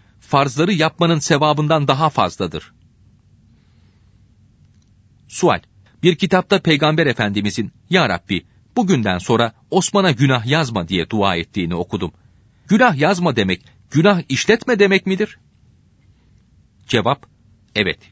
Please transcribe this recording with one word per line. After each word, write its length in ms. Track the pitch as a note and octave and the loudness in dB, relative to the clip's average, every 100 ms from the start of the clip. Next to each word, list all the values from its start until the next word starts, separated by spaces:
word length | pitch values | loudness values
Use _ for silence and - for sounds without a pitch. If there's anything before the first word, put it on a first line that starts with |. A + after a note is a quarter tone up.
| _ _ | _ _
farzları 520 | - C#3+ C#3 B2 D3+ | -2 0 0 0 0
yapmanın 460 | F3+ D#3 - E3+ E3 | 0 0 0 0 0
sevabından 680 | - D3 D3+ D3+ D3+ D#3+ C#3+ | 0 0 2 0 0 0 0
daha 220 | C3+ D#3 | 0 0
fazladır. 640 | - F#2 - F2+ D#2+ - _ _ _ _ _ _ _ _ _ _ _ _ _ _ _ _ _ _ _ _ _ _ _ _ _ _ | 0 -2 -2 -8 -8 -14 _ _ _ _ _ _ _ _ _ _ _ _ _ _ _ _ _ _ _ _ _ _ _ _ _ _
Sual. 320 | - F3 G2 - _ _ _ | -2 0 0 -6 _ _ _
Bir 140 | E3+ E3+ | 0 0
kitapta 420 | F3+ F#3 F3+ G3 | 0 0 0 0
Peygamber 480 | - D3 D3+ D#3 D3+ | 0 0 0 0 0
Efendimizin, 680 | A#2+ G#2+ G2+ G2+ G2 G#2 - - | 0 -2 -2 -4 -4 -8 -10 -2
"Ya 180 | F3+ C3+ | 0 0
Rabbi, 380 | F2 - F2+ - _ _ - | -2 -4 -6 -8 _ _ -2
bugünden 420 | F#3+ D#3+ G#2 F2+ | 0 0 0 -2
sonra 340 | - A2+ A#2 - - | 0 0 0 -6 -4
Osman'a 400 | F3+ - G3+ F#3 | -2 0 0 0
günah 360 | A#2 C#3 B2+ A2 | 2 2 0 0
yazma." 420 | D3+ C#3 A2 E2 | -2 -2 -4 -4
diye 220 | F#2 E2 | -4 -2
dua 260 | A2 G2 E2+ | 0 0 -2
ettiğini 380 | E2 G2+ F2 | -4 -6 -4
okudum. 380 | F2 F2+ G2+ F2+ - _ _ _ _ - | -4 -6 -6 -8 -10 _ _ _ _ -2
Günah 280 | G#3 B3+ C#3+ | 2 2 2
yazma 400 | D3+ F#3+ F3 A#2 | 0 0 0 0
demek, 280 | F#2+ F2+ - _ _ | -2 -2 -8 _ _
günah 320 | C#3+ F3+ F#3 - | 2 4 2 0
işletme 500 | C3 - A3+ - A3+ | -2 0 0 2 2
demek 280 | G3+ F#3+ - | 2 2 0
midir? 320 | F#3+ G#3+ - _ _ _ _ _ _ _ _ _ _ _ _ _ _ - | -4 -4 -8 _ _ _ _ _ _ _ _ _ _ _ _ _ _ -4
Cevap, 400 | A#2 G#2 C#3+ - _ _ _ _ | -2 0 -4 -8 _ _ _ _
evet, 240 | A2 F#2+ D#2 - | -4 -2 -4 -12